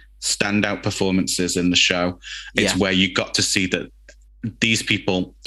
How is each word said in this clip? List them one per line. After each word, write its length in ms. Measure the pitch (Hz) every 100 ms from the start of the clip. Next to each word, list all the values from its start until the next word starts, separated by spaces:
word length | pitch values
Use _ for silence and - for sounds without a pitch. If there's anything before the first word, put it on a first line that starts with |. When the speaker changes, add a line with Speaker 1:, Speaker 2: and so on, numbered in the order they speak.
| - -
Speaker 1:
standout 600 | - - 104 104 104 95
performances 720 | 107 - 95 92 87 - 90 90
in 140 | 90
the 60 | 87
show. 440 | - 90 90 90 - - - -
It's 180 | 104
Speaker 2:
Yeah. 40 | 92
Speaker 1:
where 120 | 98
you 220 | 95 92
got 220 | - - -
to 80 |
see 240 | - 101 92
that 240 | - - - - - - - 113 -
these 220 | 127 110
people 540 | - 104 - 92 90 -